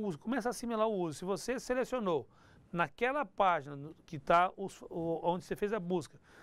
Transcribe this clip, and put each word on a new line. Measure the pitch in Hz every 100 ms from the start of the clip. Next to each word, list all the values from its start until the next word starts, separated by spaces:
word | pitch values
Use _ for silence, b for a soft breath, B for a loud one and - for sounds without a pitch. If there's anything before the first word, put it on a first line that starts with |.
uso, | 208 147
começa | - 262 233
a |
assimilar | - 233 220 220
o | 202
uso. | 170 143
Se |
você | 180 185 - 247
selecionou | - 254 240 254 196 156 - b b b - 170
naquela | 165 - 240 294
página | 233 - 190 170 139
no, | 143 147 -
que | - 151
tá | - 170 180 -
os, | 196 -
o, | - 180 165 165
onde | 165 175
você | - 185
fez | 208
a | 214
busca, | 175 180 135 - B B